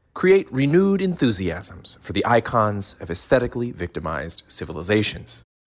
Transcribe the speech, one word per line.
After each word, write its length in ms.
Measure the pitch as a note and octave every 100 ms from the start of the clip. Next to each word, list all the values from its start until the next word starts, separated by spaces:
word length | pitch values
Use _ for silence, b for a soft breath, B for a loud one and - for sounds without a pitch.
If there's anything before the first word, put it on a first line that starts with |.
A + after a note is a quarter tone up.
| _
create 380 | - F#3 G3 -
renewed 500 | C3 C#3 E3+ G3 G3
enthusiasms 960 | F#3 E3+ C3 G2+ F2+ E2 - E2+ - -
for 120 | -
the 120 | G2 G#2+
icons 680 | C#3 - A#2+ G#2+ G2+ - -
of 100 | D#2+
aesthetically 640 | E2+ - C3 A#2+ A#2+ A#2+
victimized 720 | - D2 E2+ D#2+ D2+ E2 - -
civilizations. 960 | - E2 D#2 F2 G#2+ G#2+ - - - - _